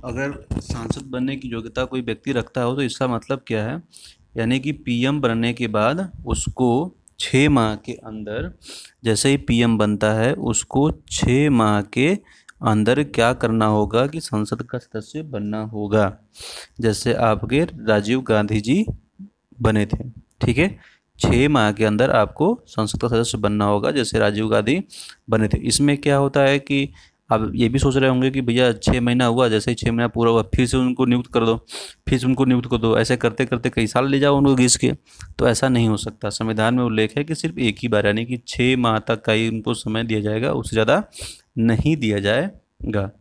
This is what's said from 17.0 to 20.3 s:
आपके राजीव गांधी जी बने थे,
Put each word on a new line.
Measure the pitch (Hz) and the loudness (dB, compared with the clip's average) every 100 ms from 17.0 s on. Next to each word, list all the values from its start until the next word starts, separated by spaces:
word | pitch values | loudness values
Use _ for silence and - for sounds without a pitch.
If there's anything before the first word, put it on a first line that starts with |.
| 120 | -2
आपके | 117 117 104 113 135 | 2 2 2 0 0
राजीव | 175 143 110 107 104 127 | -2 -4 0 0 2 -2
गांधी | 127 107 104 107 | 2 0 2 -2
जी | 107 165 214 - _ _ 196 _ _ - | 0 0 0 -6 _ _ -20 _ _ -4
बने | 113 107 104 | 0 2 0
थे, | - 127 - _ | -4 -8 -14 _